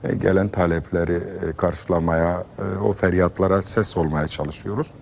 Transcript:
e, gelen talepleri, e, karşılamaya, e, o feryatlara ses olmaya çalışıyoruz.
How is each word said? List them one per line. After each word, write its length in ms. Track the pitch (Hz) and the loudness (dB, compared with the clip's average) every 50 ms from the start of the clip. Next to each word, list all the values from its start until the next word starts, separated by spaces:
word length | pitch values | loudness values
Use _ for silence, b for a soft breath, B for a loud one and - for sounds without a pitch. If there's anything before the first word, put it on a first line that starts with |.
| - | -2
e, 100 | - - | -2 -2
gelen 340 | - 95 98 95 95 98 101 | 2 2 4 4 4 2 2
talepleri, 640 | - 95 90 85 85 82 - - - 87 85 82 87 85 - - - - - 85 | 0 0 2 2 2 0 -2 -2 -2 0 0 0 0 -2 -2 -6 -8 -6 -6 -6
e, 40 | 78 | -4
karşılamaya, 880 | - - 87 85 - - - 90 85 82 82 82 82 82 85 87 90 92 - - - | 0 0 -2 -2 -2 -4 0 0 2 2 2 2 2 2 2 0 -2 -6 -10 -10 -8
e, 200 | 98 98 95 95 | -6 -6 -4 -2
o 140 | 101 107 | 0 -2
feryatlara 720 | 98 - - - 90 92 90 87 - - 95 95 95 98 | 0 2 0 2 4 4 2 2 2 2 2 2 4 2
ses 340 | 92 - - 113 104 - - | 0 0 0 0 0 0 0
olmaya 320 | 90 82 78 76 76 76 78 | 0 0 0 0 0 -2 -2
çalışıyoruz. 640 | - - 76 73 78 - - - 101 120 156 - - - | -4 -6 -6 -6 -8 -10 -8 -6 -4 -4 -6 -6 -8 -20